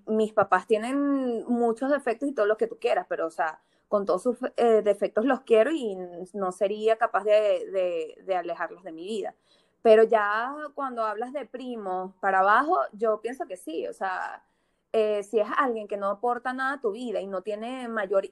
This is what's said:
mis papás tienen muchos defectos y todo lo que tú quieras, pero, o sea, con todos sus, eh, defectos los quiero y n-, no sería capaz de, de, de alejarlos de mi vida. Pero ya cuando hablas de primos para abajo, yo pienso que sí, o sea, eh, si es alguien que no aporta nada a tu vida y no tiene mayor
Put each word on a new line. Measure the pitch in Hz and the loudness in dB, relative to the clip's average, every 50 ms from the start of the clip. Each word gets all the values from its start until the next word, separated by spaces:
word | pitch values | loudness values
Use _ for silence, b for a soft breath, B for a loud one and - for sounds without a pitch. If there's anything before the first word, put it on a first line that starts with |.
| _ | _
mis | 220 220 220 214 214 - | -2 0 0 0 2 2
papás | 214 196 - 185 180 - | 0 2 2 2 0 2
tienen | - 220 214 226 247 277 285 285 285 277 269 262 247 233 214 - | 2 0 0 0 -2 -2 -2 0 0 0 0 0 -2 -4 -4 -2
muchos | 240 240 233 240 233 226 226 269 269 | 0 0 2 2 2 0 0 0 0
defectos | 294 269 - 240 220 - 277 285 | 0 0 0 -2 -4 -2 -4 -4
y | 277 | 0
todo | - 208 | 0 2
lo | 208 220 | 2 2
que | 220 233 | 0 -2
tú | 226 233 - | -4 -4 -4
quieras, | - 240 - 180 175 | -2 0 0 0 -2
pero, | - 175 160 165 | -2 -4 -4 -4
o | 160 | -4
sea, | - - 170 156 - - _ _ _ _ _ | -4 -4 -4 -4 -4 -8 _ _ _ _ _
con | - 214 208 196 | -2 -2 0 2
todos | 202 175 185 - | 0 0 0 0
sus, | 254 233 - 254 - - | -2 -2 -2 -4 -6 0
eh, | - 240 233 220 214 202 | 2 4 4 4 4 4
defectos | 208 202 - 202 - - 208 226 | 2 0 0 -2 -2 0 0 2
los | 277 254 254 | 2 0 0
quiero | - - 226 214 220 285 | 2 4 4 6 6 4
y | 330 294 240 208 190 | 0 -2 -4 -6 -6
n-, | 185 180 175 175 175 185 - - | -8 -10 -12 -12 -14 -14 -10 -8
no | 202 190 180 | -6 -4 -4
sería | 180 - 208 196 214 214 214 220 220 | -2 -2 -2 -2 -2 0 2 2 2
capaz | - 233 220 - 190 196 | 2 0 0 0 0 2
de, | 214 208 214 214 202 185 170 - - | 4 4 4 4 4 0 0 -2 -4
de, | 190 190 185 180 170 165 156 - - - - | -2 -2 -2 0 -2 -4 -6 -8 -12 -10 -6
de | 185 185 | -4 -4
alejarlos | 175 170 175 165 - 170 160 - 180 185 | -2 -4 -4 -6 -6 -6 -8 -8 -12 -16
de | 175 | -14
mi | 160 160 175 | -14 -12 -10
vida. | 202 226 196 - - - _ _ _ _ _ _ _ _ _ - | -8 -6 -6 -6 -8 -10 _ _ _ _ _ _ _ _ _ 8
Pero | 226 220 220 226 | 8 10 10 10
ya | 208 226 214 202 202 208 226 240 262 285 302 302 277 - | 8 6 4 2 2 0 -2 -4 -6 -8 -10 -12 -10 -8
cuando | 285 269 262 240 233 214 | -8 -8 -6 -4 -4 -4
hablas | 214 208 214 240 254 285 | -4 -4 -6 -8 -8 -8
de | 285 233 | -10 -10
primos | - - 262 262 254 240 220 202 185 185 185 185 190 - _ | -10 -12 -12 -10 -10 -10 -8 -6 -6 -4 -6 -6 -8 -8 _
para | 208 196 190 190 | 0 2 4 4
abajo, | 190 202 214 247 294 311 370 - - - 220 | 6 6 6 4 4 2 2 0 0 -2 -4
yo | 196 226 220 214 220 | -2 0 0 0 -2
pienso | - 233 269 - 339 | -4 -8 -8 -10 -10
que | 254 185 | -10 -12
sí, | - - - - - 202 | -12 -12 -8 -6 -6 -6
o | - 185 | -6 -6
sea, | - 196 190 185 180 - - - - _ _ _ _ _ _ _ _ _ _ | -6 -6 -6 -4 -6 -8 -8 -10 -14 _ _ _ _ _ _ _ _ _ _
eh, | - 220 214 214 208 208 202 | 0 0 2 2 0 -2 -4
si | - - 214 | -2 0 0
es | 208 220 - | 0 0 0
alguien | 277 277 247 226 220 208 | 0 0 0 -2 -4 -6
que | 202 208 | -8 -6
no | 202 196 202 | -4 -4 -4
aporta | 202 202 240 240 240 240 240 262 | -4 -2 -2 -2 -2 -2 -4 -6
nada | 254 262 262 262 285 | -6 -4 -4 -4 -4
a | 277 | -2
tu | - 208 196 | -4 -4 -4
vida | 240 254 233 190 180 | -4 -6 -6 -6 -6
y | 190 | -6
no | 196 190 185 185 | -6 -6 -6 -6
tiene | 214 208 208 220 247 262 262 247 | -6 -8 -6 -8 -8 -8 -8 -8
mayor | 233 226 220 196 190 202 196 202 - | -6 -6 -6 -2 0 0 0 0 -2